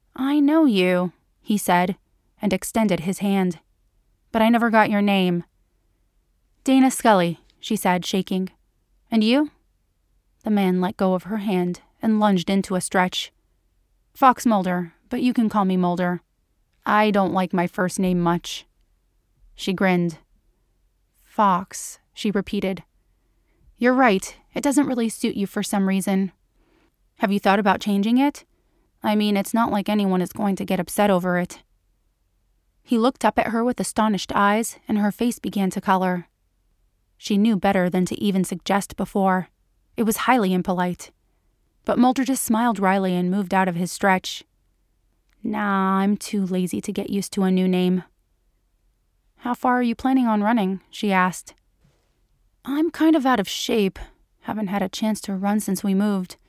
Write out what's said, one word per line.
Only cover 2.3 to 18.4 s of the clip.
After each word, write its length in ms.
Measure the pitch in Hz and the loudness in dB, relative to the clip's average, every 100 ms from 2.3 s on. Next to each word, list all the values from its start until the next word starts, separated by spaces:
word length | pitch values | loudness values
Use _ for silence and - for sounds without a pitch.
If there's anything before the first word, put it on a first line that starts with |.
| _ | _
and 140 | 202 | -2
extended 460 | 185 - 240 214 175 | -2 -2 0 0 0
his 180 | 165 185 | -2 -4
hand. 420 | 202 196 185 165 _ _ _ _ _ _ _ | -2 0 0 -4 _ _ _ _ _ _ _
"But 80 | 226 | 0
I 80 | 226 | 2
never 220 | 233 233 | 2 2
got 180 | 220 208 | 4 4
your 140 | 208 | 2
name." 420 | 202 196 180 175 - _ _ _ _ _ _ _ _ _ _ _ | 2 2 2 0 -6 _ _ _ _ _ _ _ _ _ _ _
"Dana 260 | - 269 262 | 2 4 4
Scully," 500 | - 233 196 170 160 _ _ | 4 4 4 2 -2 _ _
she 160 | - 214 | -6 -2
said, 300 | 196 180 175 | 0 0 -2
shaking. 420 | 190 - 185 185 _ _ _ _ _ - | -4 -2 -4 -6 _ _ _ _ _ -4
"And 120 | 226 | 0
you?" 300 | 214 262 302 _ _ _ _ _ _ _ _ _ | 2 2 0 _ _ _ _ _ _ _ _ _
The 80 | - | -2
man 300 | 208 190 180 | 0 2 0
let 160 | 180 - | -2 0
go 180 | 190 | 0
of 100 | 185 | 0
her 120 | 175 220 | -4 -6
hand 460 | 202 180 180 175 _ _ | -2 -2 -2 -6 _ _
and 160 | 226 214 | -2 2
lunged 320 | 214 185 165 | 2 2 0
into 240 | 196 185 | -2 -2
a 60 | 185 | -4
stretch. 520 | - 190 185 - - _ _ _ _ _ _ _ _ | -2 0 0 -2 -10 _ _ _ _ _ _ _ _
"Fox 320 | - 269 240 | 2 2 4
Mulder, 500 | 240 208 185 180 170 _ - | 2 0 0 -2 -6 _ -12
but 140 | 247 | -4
you 100 | 247 | -2
can 160 | 240 220 | 0 0
call 160 | 214 | 0
me 120 | 190 185 | 0 2
Mulder. 440 | 175 175 180 180 _ _ _ _ _ _ | 0 0 -2 -4 _ _ _ _ _ _
I 280 | - 208 214 | -2 2 2
don't 200 | 202 185 | 2 2
like 200 | 185 185 | 2 0
my 160 | 185 175 | -2 -2
first 320 | - 180 - | -2 -4 0
name 180 | 185 180 | 0 0
much." 480 | 170 170 | 0 0